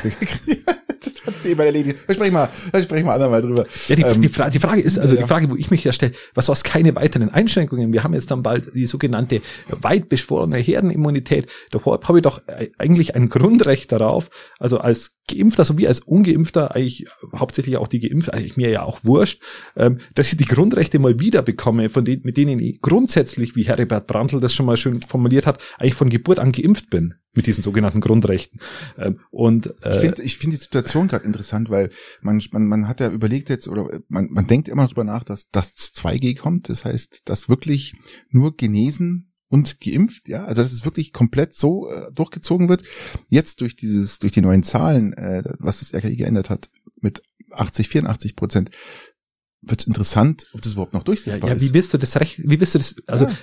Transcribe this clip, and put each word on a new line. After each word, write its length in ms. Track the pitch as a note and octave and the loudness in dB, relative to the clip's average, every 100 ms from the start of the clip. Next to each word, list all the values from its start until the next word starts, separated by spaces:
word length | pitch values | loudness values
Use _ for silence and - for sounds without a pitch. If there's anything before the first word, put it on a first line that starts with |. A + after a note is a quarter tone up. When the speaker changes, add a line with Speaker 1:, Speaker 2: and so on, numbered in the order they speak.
Speaker 1:
<laughs> 800 | A2 - G3+ - - D4 - - - - - - - | -8 -6 -8 -6 -4 -4 -2 -6 -8 -10 -12 -10 -12
Hat 80 | G#3 | -6
sie 80 | F#3 | -2
eh 40 | |
mal 100 | D#3+ D3+ | 2 2
erledigt. 320 | D3 C#3 C#3 - | 2 -2 -4 -4
Da 80 | |
sprechen 200 | G3 G3+ | -2 2
wir, 160 | F3 C3+ - F#3+ | 2 0 -4 -4
da 100 | G3 | -2
sprechen 240 | F3 D#3 E3 | 0 0 0
wir 60 | |
andermal 280 | A#2+ C3+ A2+ | 2 2 2
drüber. 240 | A#2+ A#2+ A2+ - - | 2 0 -2 -6 0
Speaker 2:
Ja, 80 | D#3 | 2
die, 60 | |
Speaker 1:
Ähm, 180 | C3+ A2 | 4 4
Speaker 2:
die 60 | C3+ | 4
Fra-, 220 | - C3 | 2 0
die 80 | B2+ | 0
Frage 220 | F3 G#3 | 2 2
ist, 180 | D#3+ - | 2 2
also 160 | C#3 | 4
Speaker 1:
ja. 80 | B2+ | 4
Speaker 2:
die 60 | A#2+ | 2
Frage, 200 | E3 D#3 | 2 2
wo 60 | B2 | -2
ich 140 | - | 0
mich 140 | E3 | 0
ja 80 | C3 | 2
stelle, 200 | A#2+ B2 B2 - | 0 -2 -4 -6
was 140 | - - | -2 0
war's, 140 | C#3 | 0
keine 300 | - D#3+ E3 - | 0 4 4 4
weiteren 320 | D3+ C3 G#2+ | 0 2 0
Einschränkungen? 640 | - A3+ - D3+ B2 A#2 | 2 2 2 0 -2 0
Wir 120 | A2+ | 0
haben 100 | C3 | 0
jetzt 160 | D#3 - | -2 -2
dann 120 | B2+ | -4
bald 320 | A#2 B2 B2 | -2 -2 -4
die 120 | B2+ A#2+ | -4 -4
sogenannte 540 | B2+ - B2 B2+ A2+ - - - | -2 -2 -2 -2 -2 -4 -14 -12
weit 400 | - - G3 - | -6 0 0 0
beschworene 500 | B2+ - - - B2+ | -2 -2 -2 0 0
Herdenimmunität. 880 | A#2+ - F#3 D#3+ D3+ C#3+ B2+ C#3+ - - - | 0 0 0 0 0 -2 0 -2 -2 -12 -8
Da 140 | A2+ | -4
hab, 240 | - - - | -2 -2 4
hab 80 | E3+ | 4
ich 60 | |
doch 200 | D#3 - - | 4 0 -8
e-, 220 | - - - | -10 -10 -4
eigentlich 360 | D3 E3+ E3 | 2 2 2
ein 140 | - A#2+ | 2 2
Grundrecht 640 | - F#3 A#3 C#3+ C#3 - | 4 6 6 4 2 0
darauf, 380 | A2+ A2 - E3 - - _ | 0 2 0 -4 -12 -20 _
also 200 | B2 A#2+ | -2 0
als 380 | A#2+ A#2 - - - | 2 0 -2 -14 -10
Geimpfter 360 | - G#3 A3 | 2 2 4
sowie 240 | D#3+ D#3 G#3 | 2 2 2
als 120 | A#2+ | 0
Ungeimpfter, 760 | - F3 F#3+ D#3+ D#3+ E3+ C#3+ | 2 4 4 2 2 0 0
eigentlich 320 | B2+ C3 B2+ - - - | 0 -2 -4 -14 -20 -16
hauptsächlich 440 | - C3 - C3 B2+ | -6 -4 -4 -4 -4
auch 100 | B2+ | -2
die 120 | B2 | -4
Geimpften, 340 | A2+ C#3+ E3 | -2 -2 -2
eigentlich 240 | - - - | -4 -6 -2
mir 100 | A#2+ | -2
ja 140 | G#2 | -2
auch 180 | - - | -4 -2
wurscht, 360 | G#2+ C#3+ G3+ - - - - - | 2 4 4 -2 -16 -20 -12 0
ähm, 240 | A#2+ B2 - | 2 2 -2
dass 160 | - C#3 | -2 0
ich 60 | D#3 | 2
die 80 | |
Grundrechte 540 | C#3 B2+ G3 B3+ D#3+ D3+ | 2 4 4 2 2 4
mal 200 | C3+ A#2+ | 4 2
wieder 220 | F#3 F#3 | 2 2
bekomme, 460 | A#2+ G#2+ - A2+ A2 | 0 -2 0 2 0
von 160 | C3+ | 0
denen, 180 | A#2 C3 | 0 -2
mit 120 | B2+ B2 | -2 0
denen 220 | C#3+ B2+ | 0 0
ich 200 | A#2 - | -4 -4
grundsätzlich, 720 | - F#3+ B3+ - C3 - A#2 A#2+ | 2 2 4 2 0 -2 -4 -2
wie 60 | |
Heribert 420 | A2 B2 A#2 A2 - | 0 0 0 -2 -2
Brandl 340 | G#2 B2+ C#3 | -2 -2 0
das 120 | B2 | 0
schon 140 | - B2+ | 0 0
mal 100 | A#2 | 0
schön 240 | C#3 A2+ | 0 -4
formuliert 460 | - C3 A#2+ C3 D3+ | -4 0 4 4 2
hat, 160 | C#3 - - | -2 -8 -2
eigentlich 160 | B2+ | 0
von 160 | - C3 | 2 2
Geburt 280 | A#2 - F#3 | 2 2 2
an 140 | C3 | 2
geimpft 380 | B2+ D#3+ G#3 - | 2 2 2 2
bin, 240 | F2+ E2+ - _ | -2 -2 -6 _
mit 120 | - - | -4 -2
diesen 180 | G#2 | -2
sogenannten 380 | G2+ G2+ G#2 G#2+ | 0 0 0 0
Grundrechten. 580 | G#2 A2 - - - - - - D3 - | 2 2 2 -2 -4 -16 -18 -16 -18 -8
Ähm, 220 | G2+ F#2+ _ | -6 -8 _
und, 440 | - A#2 A2+ - - | 0 2 2 -2 -10
äh, 120 | - | -4
Speaker 1:
Ich 60 | G2+ | 0
find, 180 | E3 - | 0 0
ich 180 | B2+ - | -6 -6
find 140 | D3+ | -6
die 60 | D#3 | -6
Situation 500 | - B2+ A#2+ D3+ F#3 | -4 -4 -2 0 0
grad 160 | A#2 | -2
interessant, 460 | G#2+ G#2 - G#2+ A2+ | -4 -6 -6 -6 -2
weil 180 | G2 F#2+ - - - | 0 -2 -6 -20 -10
man, 220 | - G#2+ G#2 | -2 -2 -2
man, 140 | G#2+ G#2+ | -2 0
man 200 | G#2+ G#2 | 0 -2
hat 120 | B2 | -2
ja 100 | A#2+ | -4
überlegt 380 | A2+ A2 C3 - | -2 -2 -2 -4
jetzt, 180 | C3 - | -6 -6
oder 220 | G#2 F#2 - - | -6 -6 -10 -8
man, 200 | F#2 G2 | -4 -2
man 160 | D#2+ F#2 | -2 2
denkt 220 | B2 D#3 | 2 2
immer 140 | C3+ | 0
noch 80 | C3 | 0
drüber 140 | - | 0
nach, 200 | G#2+ G#2 | -4 -6
dass, 240 | A#2+ G2+ - | -8 -12 -6
dass 240 | G2+ - | -4 -4
zwei 440 | - - - D#3+ C3+ | -6 -10 -6 -4 -2
G 160 | B2+ | -2
kommt. 340 | B2+ D3+ F3 - | -2 -2 -4 -4
Das 160 | - | -8
heißt, 380 | A#2 A#2+ - - | -6 -6 -8 -14
dass 240 | - - - | -8 -6 0
wirklich 460 | B2+ - C#3+ C#3 - - - _ | 0 0 -4 -4 -14 -20 -20 _
nur 240 | B2+ D3 D#3 | 2 2 0
genesen 760 | A2+ G#2 B2 D#3 F3 F3 - _ _ | -2 0 0 -2 -4 -4 -8 _ _
und 320 | C3+ C#3+ - | 0 0 -4
geimpft, 480 | - C#3 A3 - - | -4 0 0 -2 -12
ja, 160 | G#2 G3 | -12 -4
also 160 | A2+ | -2
dass 100 | B2 | -2
es 120 | B2 | -4
wirklich 280 | B2 E3+ D3+ | -8 -8 -8
komplett 420 | - A#2 C3 D#3+ | 0 0 2 -2
so, 340 | - D3 F#3 - | 0 -2 -2 -6
äh, 220 | C2+ - | -12 -12
durchgezogen 560 | C3+ D#3+ - - F3+ F3 | -6 -6 -6 -4 0 2
wird. 140 | F3+ - - - - - | 2 -2 -18 -16 -16 0
Jetzt 320 | C3 D#3+ - | 2 2 -4
durch 160 | B2 - | -8 -6
dieses, 420 | A2+ G#2 G2+ - | -2 -2 -2 -4
durch 140 | G2+ | 0
die 80 | A2 | 2
neuen 240 | F#2+ F#2+ | 6 4
Zahlen, 480 | - B2 D#3+ C#3+ G#2+ | 4 0 2 2 0
äh, 300 | - F#2 F#2 - - | -4 -6 -6 -8 -8
was 180 | - G2+ | -6 -6
das 140 | - | -8
R 80 | - | -6
K 80 | G#2 | -6
I 80 | A#2+ | -4
geändert 340 | - A2 F#2+ | -2 -2 -2
hat, 200 | - - _ _ _ | -6 -8 _ _ _
mit 220 | G#2 - - _ - | -4 -4 -12 _ -18
achtzig, 360 | - G2 - A2 | -6 -6 -4 -2
vierundachtzig 460 | D3+ - A2 G#2+ | -2 -2 -4 -8
Prozent, 360 | - G#2 G#2 F#2+ - - - - _ _ _ _ _ | -6 -2 -2 -2 -8 -20 -20 -20 _ _ _ _ _
wird's 220 | - A2 - | -8 -6 -4
interessant, 600 | A2 G2+ G#2+ B2+ D#3+ - | -2 0 2 2 0 -8
ob 80 | A2+ | -12
das 100 | A2 | -8
überhaupt 180 | G2+ F2+ | -6 -6
noch 80 | F#3+ | -6
Speaker 2:
ja, 40 | |
Speaker 1:
durchsetzbar 460 | - G#3+ - G3+ A2+ | -4 -4 -4 -4 -2
Speaker 2:
ja, 60 | A#2+ | -2
Speaker 1:
ist. 60 | |
Speaker 2:
wie 120 | C3+ | 2
wirst 200 | C3+ - | 2 2
du 40 | D3 | -2
das 200 | C3 C#3 | -2 -2
recht, 180 | C#3+ - | -2 -2
wie 160 | D3+ D3+ | 0 2
wirst 140 | F3+ | 2
du 40 | D#3+ | 0
das, 180 | C3+ - - | -2 -4 -4
also, 180 | A#2+ C#3+ | 2 2
Speaker 1:
Ja. 60 | G3+ | 0